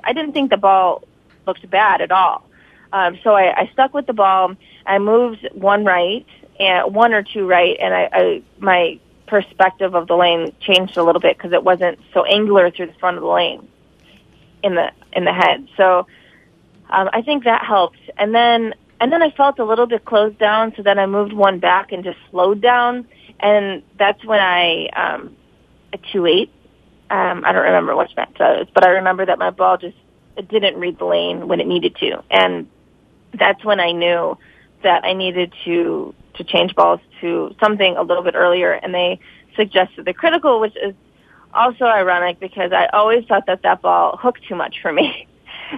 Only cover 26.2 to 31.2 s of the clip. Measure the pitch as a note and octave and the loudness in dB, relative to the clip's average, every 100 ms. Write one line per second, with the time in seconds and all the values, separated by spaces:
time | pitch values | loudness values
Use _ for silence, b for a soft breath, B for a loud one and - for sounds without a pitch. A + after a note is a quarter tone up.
26.2 | E3+ F3+ - _ _ _ _ _ - G3 | 2 2 0 _ _ _ _ _ -6 -4
27.2 | F#3 F3 - F#3 E3 F3+ E3+ D3+ E3+ - | -2 -2 0 0 2 0 0 -4 -4 -6
28.2 | - - - - - F#3+ F#3 F#3 F#3 F#3 | -10 -2 0 0 0 4 4 4 0 -2
29.2 | F#3 F3 F#3 F#3 F#3 F3+ F3 _ _ _ | -2 -2 -4 0 0 0 -4 _ _ _
30.2 | _ - F#3+ G#3 G3 F3+ F3+ E3 F3 F3 | _ -16 -4 -2 -2 -4 -8 -6 -2 -2